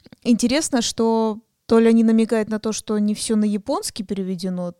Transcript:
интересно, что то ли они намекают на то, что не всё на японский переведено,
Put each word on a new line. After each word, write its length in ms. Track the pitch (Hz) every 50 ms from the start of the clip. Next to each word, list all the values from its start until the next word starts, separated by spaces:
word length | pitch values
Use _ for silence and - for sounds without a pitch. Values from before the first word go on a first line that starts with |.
| _ - - _ _
интересно, 580 | 240 240 - - 233 254 311 320 - 285 240
что 580 | 220 - - - 226 226 226 226 220 220 208 226 - _ _ _ _
то 140 | - 233 226
ли 80 | 233
они 160 | 226 226 226 226
намекают 460 | 226 220 220 226 220 233 220 208 220
на 100 | 220 214
то, 140 | - 220 208
что 260 | - - - 214 208
не 140 | 208 208 214
всё 200 | - - - 226
на 100 | 214 214
японский 580 | 214 208 208 - - 294 370 440 - - - 190
переведено, 680 | - 202 196 190 185 190 170 190 185 185 180 180 175 175 _